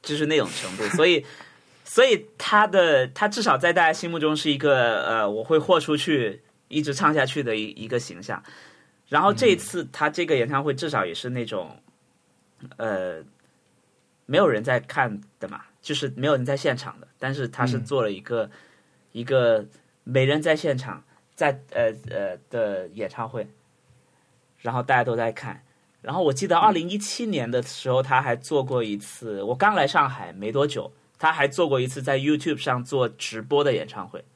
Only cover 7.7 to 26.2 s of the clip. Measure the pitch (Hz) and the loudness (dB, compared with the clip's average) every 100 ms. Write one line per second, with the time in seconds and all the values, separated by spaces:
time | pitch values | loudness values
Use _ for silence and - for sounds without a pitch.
7.7 | - 110 123 - 87 101 104 - - - | -10 -6 -4 -6 -14 -10 -10 -12 -20 -20
8.7 | _ _ _ _ 147 190 202 247 175 - | _ _ _ _ 2 2 4 2 2 -2
9.7 | 180 139 - 151 151 165 139 117 139 147 | -8 -8 -4 -2 -2 0 0 2 0 -2
10.7 | 131 160 135 92 82 123 123 113 98 82 | -4 -2 -2 -2 -4 -8 -8 -6 -8 -8
11.7 | - _ _ _ _ _ _ _ _ 131 | -16 _ _ _ _ _ _ _ _ -20
12.7 | - 113 98 92 80 71 _ _ _ _ | -8 -4 -4 -6 -10 -16 _ _ _ _
13.7 | _ _ _ _ _ - 147 185 107 120 | _ _ _ _ _ 0 4 4 2 0
14.7 | 123 - 151 123 101 104 _ 85 73 - | -2 0 -2 0 -2 -12 _ -12 -12 -18
15.7 | _ - 139 139 131 143 139 127 139 151 | _ -8 -6 -4 -2 0 2 0 0 0
16.7 | 123 - - - _ 131 139 123 - 123 | -2 -8 -16 -20 _ -8 -6 -8 -2 -2
17.7 | 131 113 139 110 95 - 117 104 - _ | -2 -2 0 0 -4 -6 -4 -4 -8 _
18.7 | _ _ _ _ 117 120 131 120 110 - | _ _ _ _ -12 0 2 4 4 0
19.7 | _ _ _ - 131 131 147 160 151 160 | _ _ _ -2 2 4 2 2 0 0
20.7 | 131 127 87 _ _ _ - 151 139 - | -2 -4 -12 _ _ _ 0 0 0 -6
21.7 | - 113 110 - - 98 90 _ 120 110 | -2 -2 -2 -10 -6 -6 -8 _ -2 -2
22.7 | 95 90 95 135 131 113 117 101 _ _ | -2 -8 -8 -8 -8 -8 -8 -10 _ _
23.7 | _ _ _ _ _ _ _ _ _ 117 | _ _ _ _ _ _ _ _ _ -6
24.7 | 123 123 127 120 117 113 110 120 - _ | -4 2 2 2 0 -2 -4 -12 -14 _
25.7 | _ _ _ - 165 | _ _ _ -8 0